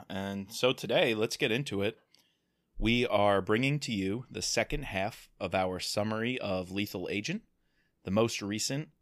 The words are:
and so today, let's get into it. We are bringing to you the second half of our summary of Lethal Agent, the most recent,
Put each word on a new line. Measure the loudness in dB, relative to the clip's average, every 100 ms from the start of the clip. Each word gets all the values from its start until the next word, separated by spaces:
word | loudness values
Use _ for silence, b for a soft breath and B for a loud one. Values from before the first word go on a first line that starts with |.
| -8
and | -6 -4 -6 -8
so | 0 0
today, | 0 0 2 4
let's | 2 0 0
get | 0
into | 0 0 -2
it. | -2 -4 _ b b b b b _ -2
We | 2 4
are | 4 4 6 4
bringing | 4 2 2 0
to | -2
you | -2 0 -2 -6
the | -6
second | -2 0 0 -4
half | -4 -2 -4 -6 -20 _
of | -2
our | 0 0 -2
summary | -4 -2 -2 -2 -2 -4
of | -2 -2 -2
Lethal | -4 -4 -4 -4
Agent, | -4 -4 -8 -10 _ _ _ _ _
the | 0
most | 2 2 0
recent, | -4 -4 -2 -4 -6 _